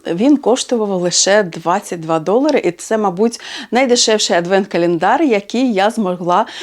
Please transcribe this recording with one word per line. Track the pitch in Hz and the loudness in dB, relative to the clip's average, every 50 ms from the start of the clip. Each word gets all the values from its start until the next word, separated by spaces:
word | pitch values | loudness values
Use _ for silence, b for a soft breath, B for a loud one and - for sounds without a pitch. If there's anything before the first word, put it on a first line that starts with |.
| - | -4
Він | - 170 175 226 285 302 | -6 -2 2 4 4 4
коштував | - - 202 240 269 - - 254 226 214 202 196 180 | 4 4 0 0 0 0 -2 -2 -2 0 -2 -2 -2
лише | 175 175 - - - 185 196 214 | -2 -2 0 0 2 2 2 2
двадцять | 208 165 165 165 - 165 180 208 208 - 196 170 | 2 0 -4 -6 -2 -2 -2 -2 -2 -6 -10 -8
два | 160 160 165 165 | -4 -2 -2 -2
долари, | 156 175 202 254 277 311 302 - - | 0 0 0 2 2 2 0 0 0
і | 175 | -2
це, | 170 - - - 220 220 | -4 -4 -6 -4 -2 0
мабуть, | 208 196 175 180 220 233 233 - B B B B 247 B | 0 -2 0 0 -2 -2 -2 -6 B B B B -8 B
найдешевший | 220 240 277 240 247 240 - 233 214 214 - - 202 | 0 0 2 2 2 2 2 2 2 0 0 0 0
адвент-календар, | 170 170 170 196 190 196 - - 170 170 170 175 160 180 196 240 294 | 0 0 2 0 0 0 0 -2 0 0 0 0 2 2 2 2 2
який | 330 277 220 196 - - - 233 269 254 | 2 2 2 0 -2 -2 -2 0 0 0
я | 214 185 196 214 | 2 2 0 0
змогла | 233 233 208 180 180 170 185 170 175 196 240 B B B | 0 -2 -2 -2 -4 -4 -2 0 2 0 0 B B B